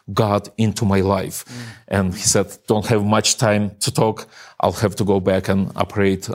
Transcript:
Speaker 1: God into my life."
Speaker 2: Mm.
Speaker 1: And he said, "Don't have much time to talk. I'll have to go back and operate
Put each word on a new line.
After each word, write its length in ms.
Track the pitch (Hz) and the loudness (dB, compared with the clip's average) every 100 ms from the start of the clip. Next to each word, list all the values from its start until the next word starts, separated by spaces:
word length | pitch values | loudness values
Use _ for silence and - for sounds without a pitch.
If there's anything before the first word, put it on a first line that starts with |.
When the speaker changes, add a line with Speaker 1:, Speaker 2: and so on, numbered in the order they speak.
| - | -6
Speaker 1:
God 340 | 101 107 101 - - | 0 2 2 -2 -2
into 300 | 110 - 104 | 0 2 2
my 160 | 98 | 2
life." 420 | 95 95 90 - | 2 0 -2 -10
Speaker 2:
Mm. 80 | - 120 117 - - | -14 -16 -16 -16 -4
Speaker 1:
And 260 | 101 92 | 0 0
he 120 | 104 - | -2 0
said, 220 | 107 95 - - | 0 0 -6 -2
"Don't 200 | 107 101 | 0 2
have 180 | 110 | 0
much 320 | 104 107 - - | 2 2 2 0
time 360 | 113 104 101 - | 2 2 0 -4
to 100 | - | -4
talk. 340 | - 110 107 - - - - | 0 0 0 -10 -20 -20 -2
I'll 200 | 95 92 | -2 0
have 120 | 104 - | -2 0
to 80 | |
go 160 | 98 98 | 0 0
back 280 | 92 92 95 | 2 0 0
and 200 | 98 90 - | -2 -2 -4
operate 540 | 95 104 98 95 - | -4 0 0 0 -4